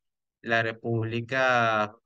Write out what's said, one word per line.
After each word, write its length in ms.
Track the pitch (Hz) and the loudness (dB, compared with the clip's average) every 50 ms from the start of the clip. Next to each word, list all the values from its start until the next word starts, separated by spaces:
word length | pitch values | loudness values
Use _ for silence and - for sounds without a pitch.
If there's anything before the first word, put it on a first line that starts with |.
| _ _ _ _ _ _ _ _ | _ _ _ _ _ _ _ _
la 200 | - 117 117 113 | -4 -2 0 0
República 1300 | 113 113 110 - - 117 117 113 110 113 113 117 117 117 131 131 131 127 123 120 117 113 110 107 107 104 110 - _ | 0 -2 -4 -6 -4 -4 -2 -2 -2 -4 -4 -6 -6 -4 -2 0 2 2 4 2 2 2 2 0 0 -2 -6 -12 _